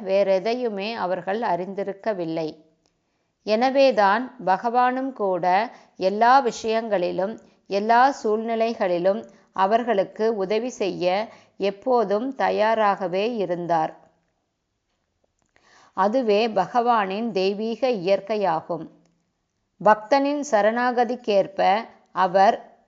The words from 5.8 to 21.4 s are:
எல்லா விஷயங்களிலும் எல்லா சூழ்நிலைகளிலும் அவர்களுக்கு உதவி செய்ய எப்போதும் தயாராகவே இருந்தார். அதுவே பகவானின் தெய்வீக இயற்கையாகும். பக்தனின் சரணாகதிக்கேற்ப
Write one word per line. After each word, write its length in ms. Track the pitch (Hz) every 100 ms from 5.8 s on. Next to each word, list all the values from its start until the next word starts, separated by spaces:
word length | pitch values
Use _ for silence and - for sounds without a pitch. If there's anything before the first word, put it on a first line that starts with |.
| _ -
எல்லா 420 | 185 208 233 269
விஷயங்களிலும் 1040 | 240 214 226 220 226 196 175 175 190 226 - _ -
எல்லா 480 | 196 214 233 269 269
சூழ்நிலைகளிலும் 1080 | 220 214 226 226 226 226 196 175 185 220 - - _
அவர்களுக்கு 840 | - 190 226 240 202 180 - 220 220
உதவி 320 | 185 220 247
செய்ய 600 | 233 196 170 180 190 220 - _ -
எப்போதும் 800 | 196 196 262 247 196 202 262
தயாராகவே 1040 | 262 190 196 214 220 208 190 185 185 214 233
இருந்தார். 600 | 180 175 170 165 160 - _ _ _ _ _ _ _ _ _ _ _ _ _ _ _ _ _ _ _
அதுவே 560 | - 202 254 226 202 233
பகவானின் 800 | 208 170 247 233 233 190 196 233
தெய்வீக 580 | 185 190 202 220 226 262
இயற்கையாகும். 960 | 226 170 196 196 214 190 160 - 165 160 _ _ _ _ _ _ _ _ -
பக்தனின் 600 | 190 214 214 277 277 294 277
சரணாகதிக்கேற்ப 1400 | 208 202 233 247 240 233 247 - 202